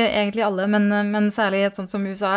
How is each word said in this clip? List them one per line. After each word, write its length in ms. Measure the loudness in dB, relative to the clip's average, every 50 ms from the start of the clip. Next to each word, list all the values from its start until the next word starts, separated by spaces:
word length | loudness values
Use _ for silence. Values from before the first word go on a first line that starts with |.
egentlig 420 | 4 2 2 0 0 -2 -2 -2
alle, 240 | -2 -2 0 -2 0
men, 220 | 0 2 2 2 2
eh, 140 | 2 0 0
men 260 | 0 0 0 0 0
særlig 320 | 0 0 0 0 2 0 0
et 120 | 0 -2 -4
sånt 100 | -8 -6
som 140 | -4 -4 -4
U 60 | -4
S 140 | -4 -4 -2
A 60 | 0 2